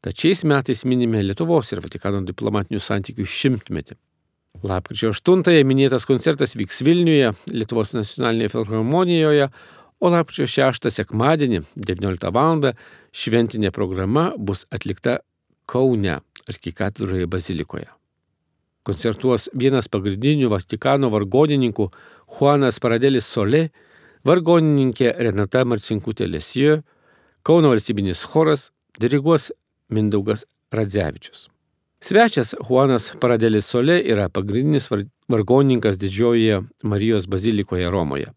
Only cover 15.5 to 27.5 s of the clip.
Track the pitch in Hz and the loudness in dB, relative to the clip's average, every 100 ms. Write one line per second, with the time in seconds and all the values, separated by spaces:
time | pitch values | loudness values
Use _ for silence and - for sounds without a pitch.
15.5 | _ - 123 131 117 98 69 _ - - | _ -6 0 2 2 -2 -4 _ -20 -16
16.5 | 107 - - 101 107 101 92 87 90 85 | -12 -12 -6 -6 -4 -4 -4 -2 -4 -6
17.5 | 85 - - - _ _ _ _ _ _ | -8 -8 -10 -14 _ _ _ _ _ _
18.5 | _ _ _ - 90 117 107 131 117 - | _ _ _ -8 -4 -4 -2 0 0 -2
19.5 | - 131 131 - 104 101 98 131 151 123 | 0 2 2 -2 -4 -2 -2 0 2 2
20.5 | 101 - 107 135 139 131 104 101 127 156 | 0 -4 -4 0 2 2 0 0 2 2
21.5 | 143 123 107 98 - - - _ - 143 | 2 0 0 -4 -6 -20 -20 _ 0 2
22.5 | 143 135 110 123 113 135 131 - - 101 | 4 2 0 -2 2 2 0 -2 -2 2
23.5 | 147 160 _ _ _ _ _ 131 180 165 | 2 0 _ _ _ _ _ 2 2 4
24.5 | 170 156 143 131 113 120 - 117 95 101 | 4 4 2 2 2 0 2 -2 0 0
25.5 | 127 123 113 - 107 113 107 98 80 - | 0 0 -2 -4 -6 -6 -6 -4 -6 -6
26.5 | 127 143 151 - _ _ _ _ _ - | 0 2 2 -2 _ _ _ _ _ 2